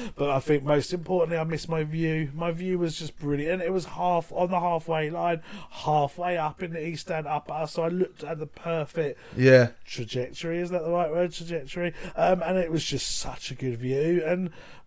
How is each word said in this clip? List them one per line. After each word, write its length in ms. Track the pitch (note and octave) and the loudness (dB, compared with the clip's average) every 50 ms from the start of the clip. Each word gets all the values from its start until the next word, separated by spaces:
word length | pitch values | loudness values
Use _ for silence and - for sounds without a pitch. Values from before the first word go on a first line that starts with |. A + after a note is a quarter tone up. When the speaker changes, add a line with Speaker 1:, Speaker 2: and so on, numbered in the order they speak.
| A#3+ G#3+ - | -8 -8 -4
Speaker 1:
But 140 | - C#3+ C#3+ | -2 0 0
I 80 | C3+ C3+ | 2 2
think 240 | - D#3 D3+ C#3+ C3+ | 2 2 2 2 4
most 260 | D3 D3 C#3+ C#3+ - | 4 2 2 2 0
importantly, 460 | F3+ F3 D#3 - F#3 F3+ E3 E3 E3+ | -4 -6 -2 0 2 2 2 2 0
I 80 | D#3+ D#3+ | 0 -2
miss 240 | E3 D#3+ D3 - E3 | -2 -2 -4 -4 -2
my 140 | E3 D#3+ D#3 | -2 -2 0
view. 460 | D3+ D#3+ E3 E3 D#3+ D#3 D#3 D3+ C3+ C#3 | -2 -2 0 0 0 0 0 -2 -2 -4
My 180 | D#3+ E3+ F3 | -4 -4 -2
view 260 | E3 E3+ F3+ F#3 F#3 | -2 -2 -2 -2 0
was 200 | F3 F3 D#3+ D#3 - | 0 0 -2 -2 -4
just 180 | D#3+ C#3+ - - | -8 -10 -10 -6
brilliant. 420 | D3 C#3+ D3 C#3+ D3 D#3+ F3+ F#3 | -2 -2 0 0 0 0 0 0
It 100 | E3+ F#3 | 0 0
was 140 | F#3+ F#3+ D#3 | 0 0 -2
half 480 | - - D#3+ F3+ F3+ F3 E3+ D#3+ - - | -4 -4 -2 2 2 2 2 0 0 0
on 160 | E3+ F3+ F3 | 0 2 2
the 80 | F#3+ F3 | 2 2
halfway 500 | F3 F3 E3+ D#3+ D#3+ E3 D#3+ D#3+ D3+ D3+ | 2 2 0 0 0 0 0 0 0 -2
line, 320 | E3+ E3+ E3+ F3 E3+ D#3+ - - G3+ G3 - - | -2 0 0 0 0 0 -4 -8 -14 -14 -14 -16
halfway 680 | - - - D#3+ D3+ D3+ C#3+ C#3 - F3 F3 F3+ F3 | -14 -4 0 2 4 4 4 2 0 -2 -2 0 0
up 240 | E3+ D3+ D#3 D#3 - | 0 0 -2 -4 -6
in 120 | F#3+ E3+ E3 | -8 -6 -6
the 120 | E3 D#3 | -6 -6
East 180 | E3 E3 D#3 - | -6 -6 -6 -6
Stand 220 | - E3 D#3 D3+ | -4 -4 -4 -2
Upper, 400 | D3 D3+ D3 - - D3 D#3 D#3+ | -2 -2 -4 -4 -4 -4 -4 -4
so 160 | D3+ - F3 E3 | -4 -2 -2 0
I 40 | |
looked 360 | E3+ F3+ F#3 F#3 - - - D3+ | 0 0 0 0 -2 -2 -6 -8
at 140 | C#3+ E3 D3+ | -8 -6 -6
the 80 | D#3 | -8
perfect 720 | D3 - - - E3+ E3 D#3+ D3 - - E3 D#3 C#3+ - - - - - | -10 -12 -8 -4 -2 -2 -2 -2 -2 -2 -2 -2 -2 -4 -8 -12 -8 0
Speaker 2:
Yeah. 320 | B2+ B2+ C3 C3 B2+ A#2+ A#2 - - - | 6 10 10 10 10 10 6 2 -6 -14
Speaker 1:
trajectory. 760 | - - B2+ A#2+ A2 - B2+ B2 - - - - E3 E3+ F3 | -10 -8 -8 -6 -4 -4 -4 -4 -4 -6 -8 -6 -4 -2 -2
Is 120 | F3 E3+ | -2 -2
that 120 | F3+ F3 D#3 | -2 -2 0
the 60 | E3+ | 0
right 180 | F3 F3 F3 D3+ | 0 0 0 2
word? 200 | D#3 F3 F3+ E3+ | 2 0 0 0
Trajectory. 600 | - - E3+ E3+ E3+ D#3+ C3 C3 - F3 F3 F3 - - - E3+ - | -2 -6 -8 -6 -6 -6 -6 -6 -6 -4 -4 -4 -4 -6 -8 -6 0
Um, 240 | - E3 F3+ F#3 F3+ E3 | 2 4 4 4 4 2
and 140 | - F#3 | 2 2
it 120 | F#3 F3 D#3+ | 2 2 2
was 120 | E3 D#3 - | 0 0 0
just 340 | - C#3+ A#2+ - - - - | -2 -2 -4 -2 -4 -4 -4
such 300 | - C3+ B2 - - - | -4 -6 -8 -8 -10 -10
a 40 | B2+ | -8
good 220 | - C3 B2+ A#2 | -4 -4 -4 -4
view, 440 | A2+ B2+ B2+ C3+ C#3 D#3 E3+ F3 F3 D#3 | -2 -2 0 2 2 4 4 2 2 2
and, 240 | D#3+ F3+ F#3 F#3 E3 - - - - - - - | 2 0 0 -2 -4 -6 -12 -18 -18 -18 -20 -18